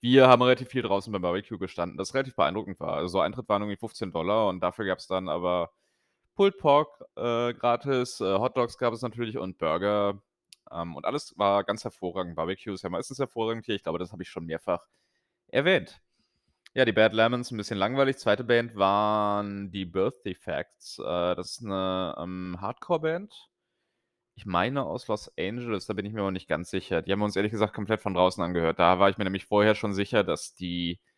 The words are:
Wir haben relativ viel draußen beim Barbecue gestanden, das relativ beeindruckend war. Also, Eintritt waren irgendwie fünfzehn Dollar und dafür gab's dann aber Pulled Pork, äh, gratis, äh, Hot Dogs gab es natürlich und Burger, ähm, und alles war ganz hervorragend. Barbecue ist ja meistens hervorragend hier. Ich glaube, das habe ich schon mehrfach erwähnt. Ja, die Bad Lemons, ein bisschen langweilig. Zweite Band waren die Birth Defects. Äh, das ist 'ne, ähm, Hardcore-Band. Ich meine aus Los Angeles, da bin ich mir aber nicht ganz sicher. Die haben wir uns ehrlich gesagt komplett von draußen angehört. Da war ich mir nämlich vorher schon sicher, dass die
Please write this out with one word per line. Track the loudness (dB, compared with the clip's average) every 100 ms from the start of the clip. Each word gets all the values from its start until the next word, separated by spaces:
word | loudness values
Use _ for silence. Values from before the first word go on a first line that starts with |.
Wir | 6 8 10
haben | 10
relativ | 8 4 0
viel | -4
draußen | 0 0 0
beim | -2
Barbecue | 0 -2 -4 -8
gestanden, | -6 -4 -6 -6
das | -4
relativ | -4 -4 0
beeindruckend | 0 0 -6 -8
war. | -4 -2
Also, | 0 0
Eintritt | 0 -2 0
waren | 0
irgendwie | 0 -6
fünfzehn | -8 -8 -6
Dollar | -4 0 2 2
und | 0
dafür | -2 -2 -4
gab's | -4 -2
dann | -4 -2
aber | -2 0 0 -2 _ _ _ _ _ _ 0
Pulled | 0 2
Pork, | 4 4 2 -8 -16 -6
äh, | -2 0 -2
gratis, | 0 0 0 0 -2 -2 -2
äh, | 0 2
Hot | 0 -2
Dogs | -4 -2
gab | -2
es | -2
natürlich | -6 -6 -6 -6
und | -8 -4
Burger, | -2 0 2 2 0 -2 _ _ _ -20 -14
ähm, | -10 -10 -6
und | -4
alles | -4 -6 0
war | 2 2
ganz | 0 -4
hervorragend. | -6 -8 -6 -4 -6 -4
Barbecue | -4 -4 -8
ist | -8
ja | -6
meistens | -6 -6 -6
hervorragend | -6 -4 -4 -4 -4
hier. | -6
Ich |
glaube, | -4 -6
das | -6
habe | -10
ich | -12
schon | -10 -8
mehrfach | -6 -2 -4 -6 _ _ _ _ _ _
erwähnt. | 0 2 2 0 -18 _ _ _ _ _ _ -6
Ja, | 0 2
die |
Bad | 6 4
Lemons, | 6 4 2 -4
ein | -6
bisschen | -4 0
langweilig. | 0 2 2 2
Zweite | 2 2
Band | 4 2 2 2
waren | 4 4 4 2 2 0 -4 -6 -8
die | -8 -4
Birth | 0 -2 -2 -10
Defects. | -10 -6 -6 -6 _ -18 -10
Äh, | -4 -2 0 -2
das | -6
ist | -10
'ne, | -6 -4 -2 -2 -4 -6
ähm, | -8 -8 -8 -8
Hardcore-Band. | -8 -8 -2 -2 0 -4 -8 -20 -20 _ _ _ _ _ _ _ _ -14
Ich | -4
meine | 0 0 -2 -4
aus | -6 -4
Los | -6 -6 -6
Angeles, | -6 -6 -6 -6 -4
da |
bin | -6 -6
ich |
mir | -2
aber | -2
nicht | -2 -4
ganz | -4 -4
sicher. | -6 -2 -2
Die | 0
haben | 0
wir | 0
uns | 0
ehrlich | -2
gesagt | 0 -2
komplett | -2 -4 -2
von | 0
draußen | 4 4 2
angehört. | -2 0 0 4
Da | 4 6
war | 4
ich | 2
mir |
nämlich | -2 -4 0
vorher | 4 4 2
schon | 0
sicher, | -2 0 0 2
dass | -2 -6 -10
die | -6 -4 -4 -6 _